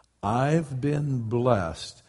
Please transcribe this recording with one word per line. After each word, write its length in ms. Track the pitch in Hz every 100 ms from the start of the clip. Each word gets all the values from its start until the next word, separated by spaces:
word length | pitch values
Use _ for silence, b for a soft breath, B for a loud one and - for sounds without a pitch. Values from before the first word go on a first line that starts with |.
| B -
I've 560 | 101 120 139 165 143 131
been 440 | 143 147 147 127
blessed 800 | 113 120 123 107 82 80 - -